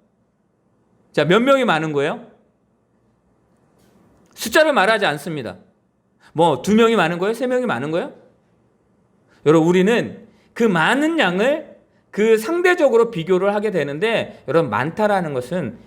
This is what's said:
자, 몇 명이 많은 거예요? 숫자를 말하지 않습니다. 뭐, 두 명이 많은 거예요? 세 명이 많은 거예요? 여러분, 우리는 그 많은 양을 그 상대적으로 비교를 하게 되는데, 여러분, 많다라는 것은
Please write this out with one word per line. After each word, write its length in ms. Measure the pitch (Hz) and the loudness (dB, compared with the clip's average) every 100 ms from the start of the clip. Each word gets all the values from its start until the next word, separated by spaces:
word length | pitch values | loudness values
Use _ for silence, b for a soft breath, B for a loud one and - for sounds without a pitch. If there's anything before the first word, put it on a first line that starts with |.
| _ _ _ _ _ _ _ _ _ _ _ | _ _ _ _ _ _ _ _ _ _ _
자, 120 | - | -2
몇 160 | 147 202 | 2 2
명이 240 | 254 269 | 4 2
많은 300 | 226 160 160 | 2 0 -2
거예요? 320 | 143 147 233 - _ _ _ _ _ _ _ _ _ _ _ _ _ _ _ _ _ _ _ _ | -2 -4 -6 -12 _ _ _ _ _ _ _ _ _ _ _ _ _ _ _ _ _ _ _ _
숫자를 400 | - 226 330 311 | -12 0 2 4
말하지 320 | 247 202 220 180 | 2 2 2 -2
않습니다. 500 | 147 180 151 107 92 _ _ _ _ _ _ b | -4 -6 -8 -10 -14 _ _ _ _ _ _ b
뭐, 260 | 147 165 143 | 0 2 2
두 140 | 180 | 2
명이 200 | 214 226 | 4 4
많은 240 | 220 165 170 | 2 0 -2
거예요? 140 | 196 | -4
세 140 | 233 254 | -4 -4
명이 180 | 254 | -2
많은 260 | 240 120 147 | -2 -4 -4
거예요? 220 | 165 285 - _ _ _ _ _ _ _ _ _ _ _ b 143 | -6 -6 -12 _ _ _ _ _ _ _ _ _ _ _ b 2
여러분, 200 | 165 160 | 4 4
우리는 640 | 185 185 226 117 - b b b | 4 2 0 -2 -10 b b b
그 120 | - | -2
많은 540 | 226 170 165 262 311 330 | 0 2 2 0 0 0
양을 540 | 220 180 240 311 - - _ _ _ | 0 0 -2 -2 -8 -20 _ _ _
그 260 | - 226 220 | -2 2 2
상대적으로 760 | 220 349 359 359 277 226 233 | 0 0 0 2 2 2 0
비교를 440 | 180 160 185 196 | -2 -2 0 0
하게 160 | 208 214 | -2 -2
되는데, 760 | 185 143 147 220 202 113 - - | -4 -4 -4 -2 -2 -4 -10 -2
여러분, 220 | 156 143 | -2 0
많다라는 640 | 101 143 165 208 196 160 | -2 -4 -2 0 0 -2
것은 460 | 131 - 180 123 - | -6 -6 -6 -8 -10